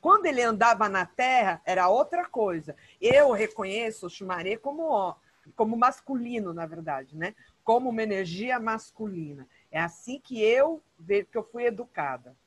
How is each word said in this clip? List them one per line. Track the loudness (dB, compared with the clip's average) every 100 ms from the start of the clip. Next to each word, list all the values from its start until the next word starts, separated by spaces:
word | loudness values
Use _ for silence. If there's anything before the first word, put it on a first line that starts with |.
| 6
Quando | 6 6
ele | 0
andava | 0 4 4 4 2
na | 0 -4
terra, | -2 2 2 2 -2 -2
era | 2 4
outra | 4 2 -2 -4
coisa. | -2 -2 -2 -8 -16 -20 _
Eu | 4 6 6
reconheço | 4 -2 -4 -6 -4 -6 -6 -14
o |
Oxumaré | -12 -8 -6 -4 -6
como, | -6 -6
ó, | -2 -2 -2 -6 _ _ _
como | -2 -2 2
masculino, | 2 0 -8 -8 -6 -6 -6
na | -8 -10
verdade, | -10 -8 -8 -8
né? | -8 -8 -10 _ _
Como | 0 2 2
uma | -4
energia | -2 -2 -4 -6 -4 -4
masculina. | -2 -6 -8 _ -10 -8 -10 -12 -20 _ _
É | -6
assim | -6 -6 -14 -14
que | _ 0
eu | 4 4 4 0 _ _
vejo, | -2 -2 -2
que | -10
eu |
fui | -10 -4 -4
educada. | -4 -12 -6 -6 -6 -12 _